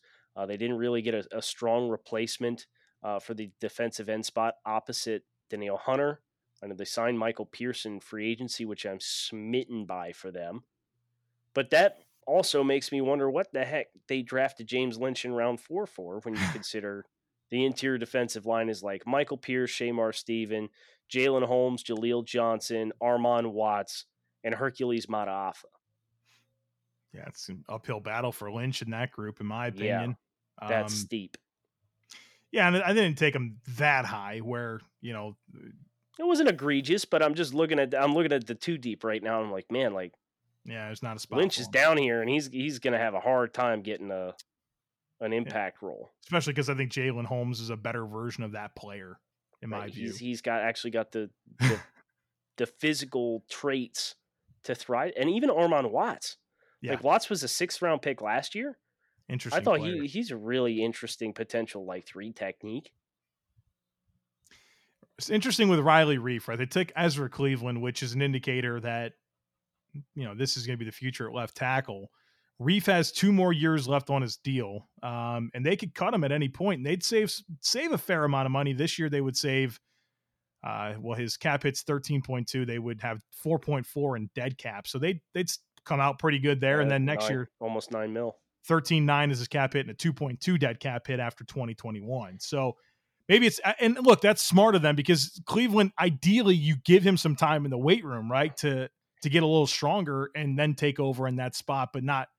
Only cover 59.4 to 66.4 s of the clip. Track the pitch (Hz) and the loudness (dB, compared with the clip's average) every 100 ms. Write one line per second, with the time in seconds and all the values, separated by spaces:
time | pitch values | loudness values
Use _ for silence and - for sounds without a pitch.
59.4 | 117 160 208 160 160 175 139 180 233 117 | -2 0 2 2 0 -4 -6 -6 -6 -6
60.4 | 110 127 123 110 113 110 117 - 110 101 | -2 0 0 0 -2 -4 -10 -8 -8 -6
61.4 | 110 117 110 101 92 92 - 95 110 110 | -4 -4 -4 -8 -10 -12 -12 -14 -12 -8
62.4 | 98 - 104 113 - _ _ _ _ _ | -8 -8 -10 -12 -12 _ _ _ _ _
63.4 | _ _ _ _ _ _ _ _ _ _ | _ _ _ _ _ _ _ _ _ _
64.4 | _ - _ _ _ _ _ - - 214 | _ -20 _ _ _ _ _ -12 0 0
65.4 | 247 220 208 165 147 160 151 135 123 120 | 2 4 6 6 8 8 8 4 0 -4